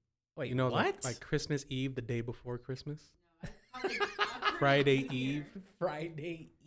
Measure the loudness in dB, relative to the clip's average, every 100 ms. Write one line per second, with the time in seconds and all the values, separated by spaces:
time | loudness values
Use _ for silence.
0 | _ _ _ -6 0 2 4 4 2 0
1 | -4 -4 -2 -2 0 -4 -2 -2 -2 -4
2 | -4 -4 -4 -8 -8 -8 -6 -8 -6 -10
3 | -12 _ _ _ -14 -14 _ -6 -4 0
4 | -2 0 -4 0 -2 4 6 8 8 6
5 | 4 0 0 0 -4 -12 -16 -4 -2 -2
6 | -6 -6 -8 -8 -12 _